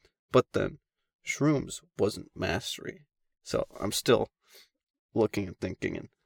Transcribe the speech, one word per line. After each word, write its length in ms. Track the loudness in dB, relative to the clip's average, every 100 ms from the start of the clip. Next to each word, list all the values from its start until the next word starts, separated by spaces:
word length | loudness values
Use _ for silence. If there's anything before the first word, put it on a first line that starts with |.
| _ _ _
But 200 | 4 4
then, 260 | 2 -2 -4 _ _ _ _ -8
shrooms 560 | 0 2 2 0 -10 -12 -2
wasn't 380 | -2 -2 -10 -6
mastery. 680 | -2 -2 -4 -8 -10 -14 _ _ _ _
So 220 | -4 -4 -4 -6
I'm 140 | -6
still 360 | -2 4 4 2 _ _ -20 -20 _ _ _ _
looking 340 | 0 0 0 -8
and 100 | -6
thinking, 360 | -8 -6 -6 -6
and 120 | -10 _